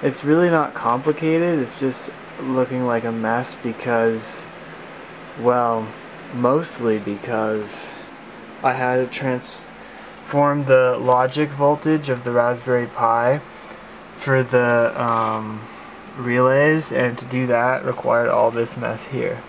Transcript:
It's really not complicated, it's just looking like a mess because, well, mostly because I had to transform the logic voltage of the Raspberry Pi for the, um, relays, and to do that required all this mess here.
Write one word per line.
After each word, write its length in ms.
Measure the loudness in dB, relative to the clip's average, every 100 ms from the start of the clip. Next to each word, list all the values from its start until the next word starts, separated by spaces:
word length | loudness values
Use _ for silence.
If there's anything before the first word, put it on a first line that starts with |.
It's 200 | -2 -2
really 260 | 2 4 6
not 240 | 4 2
complicated, 840 | -2 0 0 0 0 2 2 2 0
it's 200 | -2 -2
just 320 | -4 -4 -10 -14 -16 -10
looking 460 | -2 0 0 0 0
like 200 | 0 0
a 60 |
mess 440 | -2 0 0 -2 -6
because, 880 | -8 -6 0 2 2 0 -6 -10 -10 -16 -16 -16 -16 -16 -16 -18 -16 -2
well, 480 | 2 4 4 0 -2 -10 -16 -18 -12
mostly 640 | 0 2 2 0 -2 0 0
because 960 | 0 -6 -4 -2 0 -2 -4 -6 -8 -10 -16 -18 -18 -18 -18 -2
I 120 | -2
had 240 | 0 0 2
to 100 | 0
transform 1600 | -2 -2 -4 -6 -14 -14 -18 -18 -18 -18 -18 -4 2 4 2 4
the 320 | 6 6 2
logic 500 | 4 4 4 0 -2
voltage 600 | 2 2 4 2 0 2
of 140 | -2
the 80 | 0
Raspberry 560 | 2 2 0 2 0 0
Pi 520 | 0 2 4 4 2 -2 -18 -18 -18 -18 -20 -20 -10
for 260 | 0 2
the, 500 | 4 4 4 4 2 0
um, 600 | 0 2 0 -2 -6 -10 -12 -16 -18 -18 -18 -8
relays, 760 | -2 4 4 6 6 4 0
and 260 | 0 0 -2
to 80 | -4
do 220 | -2 2
that 360 | 2 2 0 -2
required 440 | -4 2 2 4
all 220 | 4 2
this 260 | 2 -4 -2
mess 280 | -6 -6 -6
here. 360 | -4 -4 -4